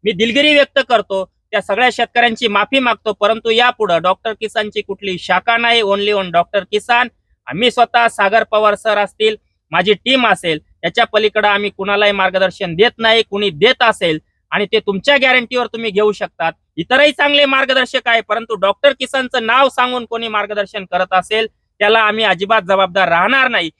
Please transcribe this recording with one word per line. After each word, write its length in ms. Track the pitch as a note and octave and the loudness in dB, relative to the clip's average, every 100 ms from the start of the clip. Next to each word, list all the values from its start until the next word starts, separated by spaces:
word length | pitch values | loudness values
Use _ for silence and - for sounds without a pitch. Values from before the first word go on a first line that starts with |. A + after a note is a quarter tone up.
मी 80 | - | -4
दिलगिरी 420 | E3+ A3+ A#3 D4 | -2 0 2 2
व्यक्त 240 | D4 C#4 - B3+ | 4 2 0 0
करतो, 440 | A#3 G3 F#3+ F#3 _ _ | 0 0 -6 -8 _ _
त्या 120 | G#3+ | -6
सगळ्या 260 | G3 G3+ B3 | -4 0 0
शेतकऱ्यांची 560 | A#3 A#3 A#3+ A#3 A3+ A#3 | 0 -2 0 0 0 -2
माफी 300 | G3+ G3+ C4+ | -2 0 0
मागतो, 340 | B3+ A3 A3 | 0 -4 -6
परंतु 380 | G3+ G#3 A3+ A3+ | -2 -2 -2 -2
यापुढे 480 | A3+ B3 B3 G#3+ E3+ | 2 0 0 -2 0
डॉक्टर 340 | F3 F#3+ A3+ | 0 -2 -6
किसानची 480 | G#3+ A3 A3+ G#3+ G#3+ | -8 -6 -6 -4 -6
कुठली 380 | G#3 F#3+ G3+ F#3 | -8 -10 -8 -10
शाखा 380 | - F3+ - A#3 | -2 -2 0 0
नाही, 260 | A#3 A#3 | 2 0
only 380 | G#3 G3+ G3+ G#3 | 2 0 0 -2
one 100 | F#3+ | 0
डॉक्टर 340 | E3+ F3 G#3 F#3 | 0 0 -2 -4
किसान. 380 | G#3 - A#3+ B3 _ _ _ - | -6 0 0 0 _ _ _ -12
आम्ही 240 | D3+ A#3+ | -2 -2
स्वतः 380 | A#3 A#3 A#3+ A#3 | 2 2 2 0
सागर 340 | - G3 A3 | 0 0 2
पवार 320 | - G#3+ G#3+ | 0 2 2
सर 240 | G#3 A3 G#3 | 0 -2 -2
असतील, 380 | G3+ _ A3 G#3+ _ _ _ | -2 _ -4 -4 _ _ _
माझी 240 | E3 F#3 | -2 0
टीम 320 | G3+ - C4 A#3 | 0 0 0 2
असेल, 320 | F#3+ F3 D3+ _ _ | -2 -2 -6 _ _
याच्या 200 | F3 G#3 | -6 -2
पलीकडे 440 | A3+ G#3+ G#3+ G#3+ G#3+ | 0 0 0 0 0
आम्ही 220 | G3+ G#3 | 0 -4
कुणालाही 420 | - G3 G3+ G#3 | -6 -4 0 0
मार्गदर्शन 600 | G3+ F#3+ F#3 F#3+ - F#3 | 2 -2 0 -4 -4 -8
देत 160 | E3 A#3 - | 0 0 2
नाही. 240 | A3+ A3+ | 2 2
कुणी 280 | A3 G3 G#3 | 0 -4 -4
देत 320 | D3 G#3 C4 | 0 0 2
असेल 360 | A#3 - F3 D#3 _ _ _ | 0 0 -2 -4 _ _ _
आणि 160 | D#3+ G3+ | -4 0
ते 140 | A3 | -2
तुमच्या 360 | G3+ G3 - C#4+ | -2 -4 0 2
गॅरंटीवर 500 | C4 B3+ A#3 B3+ A3+ | 4 0 0 -4 -4
तुम्ही 240 | A3+ A3+ | -6 -4
घेऊ 220 | G3 G#3 | 0 0
शकतात. 400 | G3+ F#3+ _ E3 - _ - | 0 -8 _ -6 -6 _ -10
इतरही 360 | E3+ B3+ D4 | 0 2 2
चांगले 320 | C#4 D4 C#4+ | 2 0 2
मार्गदर्शक 640 | C#4+ C4+ C4+ C4 C4 C4 A#3+ | 2 0 0 0 0 -4 0
आहे, 120 | A#3 | -2
परंतु 340 | G#3 G#3+ A3+ | 0 -6 -4
डॉक्टर 380 | G#3+ F#3+ G3 C#4+ | -2 -2 2 2
किसानचं 540 | C4+ B3+ C4+ B3+ B3+ A3+ | 2 -4 -4 -4 -4 0
नाव 220 | B3 C4+ | 2 2
सांगून 360 | - B3 B3 | 2 -2 -2
कोणी 240 | A3+ A#3 A#3 | -6 -6 -4
मार्गदर्शन 560 | G#3+ G3+ G#3 G3+ G#3+ | -4 -4 -4 -6 -8
करत 280 | F#3 F3+ F#3 | -6 -4 0
असेल, 340 | F#3 F3 A3 A3 _ _ _ | -2 0 -2 -4 _ _ _
त्याला 220 | G#3 A3+ | 2 4
आम्ही 240 | G#3+ G#3+ | 2 0
अजिबात 380 | A3 F3 G3 A3 | 0 0 0 0
जबाबदार 460 | F3+ F#3+ F#3+ F3+ F3+ | 2 0 0 0 2
राहणार 400 | E3 F#3+ C4+ B3+ | 2 2 2 0
नाही. 220 | A3+ E3+ _ | 0 -4 _